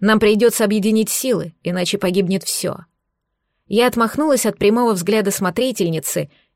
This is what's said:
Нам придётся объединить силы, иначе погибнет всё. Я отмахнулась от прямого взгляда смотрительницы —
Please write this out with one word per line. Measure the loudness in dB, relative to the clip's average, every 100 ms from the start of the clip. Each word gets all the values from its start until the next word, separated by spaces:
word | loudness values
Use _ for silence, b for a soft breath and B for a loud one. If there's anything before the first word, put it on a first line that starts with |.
Нам | 0 4
придётся | 4 4 4 2 0
объединить | 0 2 2 0
силы, | -2 -2 -2 -4 -10
иначе | -6 -4 -2 -2
погибнет | 0 0 0 -2 -4
всё. | -6 -6 -8 -14 _ _ _ _ _ _ _ -4
Я | 0 2
отмахнулась | 2 -2 0 0 2 0
от | 0
прямого | 2 2 2
взгляда | 0 0 0 0
смотрительницы — | -2 -2 -2 -2 -2 -2 -2 -4 -6 -8 b b